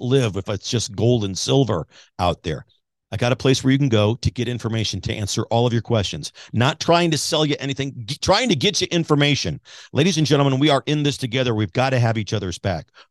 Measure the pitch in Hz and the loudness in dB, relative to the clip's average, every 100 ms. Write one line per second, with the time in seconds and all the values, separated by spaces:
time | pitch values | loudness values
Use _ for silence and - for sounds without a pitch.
0 | 123 139 120 92 95 104 - 113 - 98 | 0 2 2 -2 -6 -8 -4 -4 -4 0
1 | 113 123 101 90 - 135 120 92 71 - | 2 2 0 -4 0 2 2 0 -6 -14
2 | _ - 90 80 85 67 - _ _ _ | _ -2 -2 -2 -4 -8 -10 _ _ _
3 | _ 104 120 127 135 135 131 135 139 110 | _ -4 -2 0 2 2 2 2 2 2
4 | 104 117 - - 117 123 113 110 104 95 | 2 0 -4 -4 -4 -6 -4 -4 -4 -4
5 | - 110 101 - - 117 120 117 - 117 | -6 -6 -4 -4 -2 0 2 0 0 0
6 | 95 78 - - - 107 127 139 - 170 | 0 -6 -12 -16 -6 0 0 0 2 4
7 | 175 151 - 156 156 143 139 135 139 123 | 4 0 -2 0 0 -2 -4 -6 -6 -8
8 | 104 147 - 196 254 165 185 175 185 170 | -10 -4 0 2 2 2 0 0 -2 -2
9 | 160 147 143 143 90 71 - - - 113 | 2 2 4 2 -2 -6 -12 -20 -4 0
10 | 165 170 151 147 139 131 151 139 - 151 | 2 2 2 4 4 2 2 2 0 0
11 | 143 123 127 131 127 110 104 - 131 131 | 0 -2 -4 -2 0 0 0 0 0 2
12 | 117 113 98 110 98 85 104 82 - - | 2 0 -4 -4 -4 -6 -4 -6 -8 -20
13 | - | -18